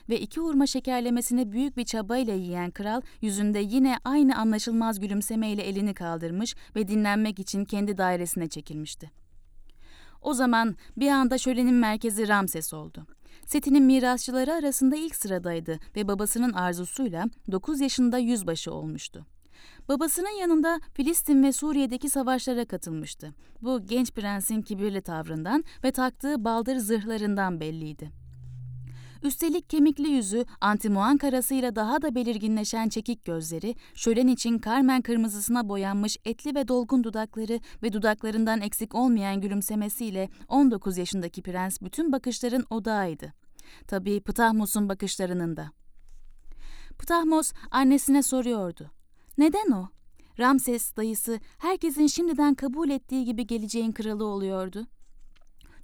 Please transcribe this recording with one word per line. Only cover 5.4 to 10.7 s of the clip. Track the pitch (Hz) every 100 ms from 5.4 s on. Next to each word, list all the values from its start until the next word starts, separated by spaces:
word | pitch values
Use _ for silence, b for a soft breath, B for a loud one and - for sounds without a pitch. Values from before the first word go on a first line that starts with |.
| 220 208
elini | 196 196 208
kaldırmış | 190 170 165 165 175 233 B B 214
ve | 196
dinlenmek | 214 208 208 214 202
için | 190 196 196
kendi | 202 202 190
dairesine | 185 180 175 - 165
çekilmişti. | 156 - 151 151 - 151 - - - - - - b b b b b
O | -
zaman | 277 254 226 226